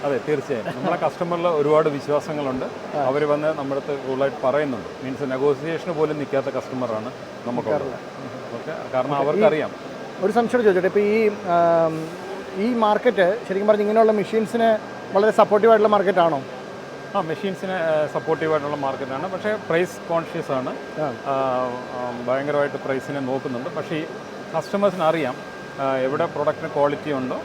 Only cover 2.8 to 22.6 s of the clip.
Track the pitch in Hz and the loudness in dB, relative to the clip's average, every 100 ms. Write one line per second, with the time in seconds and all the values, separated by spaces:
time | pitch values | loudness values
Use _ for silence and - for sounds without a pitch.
2.8 | - 156 135 139 147 147 151 156 139 139 | -8 -2 0 2 2 2 2 -2 -2 -4
3.8 | 135 143 131 131 139 135 135 139 147 117 | -2 -6 -2 0 0 2 2 2 0 -4
4.8 | - - 131 131 139 131 143 135 151 160 | -8 -10 -8 -6 -4 0 2 2 -2 -6
5.8 | 185 156 156 151 135 135 135 127 - 131 | -4 -2 0 -2 -2 -2 -2 -4 -6 -6
6.8 | 123 110 110 - - - 120 120 110 147 | -4 -4 -6 -12 -14 -12 -6 -4 -2 -2
7.8 | 135 123 - - 135 127 - 117 147 160 | -2 -8 -12 -12 -12 -12 -10 -10 -8 -8
8.8 | - 131 127 143 139 170 185 156 113 - | -4 -2 0 0 0 4 4 4 -2 -6
9.8 | - - - - 190 214 233 247 214 185 | -12 -12 -12 -2 0 2 2 4 4 4
10.8 | 180 208 208 220 214 208 202 170 170 170 | 2 2 2 4 2 0 0 4 6 4
11.8 | 165 160 160 185 190 - - 190 214 240 | 4 0 -6 -10 -10 -10 -8 -2 0 2
12.8 | 214 214 247 196 180 214 - 190 208 208 | 4 4 2 4 4 2 -2 -2 4 4
13.8 | 208 220 220 214 196 220 220 233 226 214 | 4 6 6 4 2 0 0 2 4 2
14.8 | - - - 196 214 214 208 208 220 220 | 0 -12 -2 4 4 6 6 8 8 8
15.8 | 214 208 190 190 170 143 131 - - - | 8 6 4 4 4 4 -4 -12 -12 -12
16.8 | - - - 202 165 156 196 185 190 185 | -14 -14 -6 -4 -2 -2 -4 -4 -6 -2
17.8 | 165 156 151 156 135 160 156 156 143 147 | 0 0 0 -2 -2 0 2 0 0 -2
18.8 | 139 131 135 135 180 185 208 214 - 165 | -2 -2 -4 -4 -4 -4 -4 -4 0 0
19.8 | 180 - - 170 160 170 151 135 131 233 | 0 -4 -4 -4 -2 -6 -4 -2 -4 -6
20.8 | - - 151 113 139 135 135 127 127 123 | -10 -4 -4 -4 -2 0 0 0 -2 -4
21.8 | 127 127 123 120 120 131 143 147 | -8 -8 -6 -6 -2 0 0 0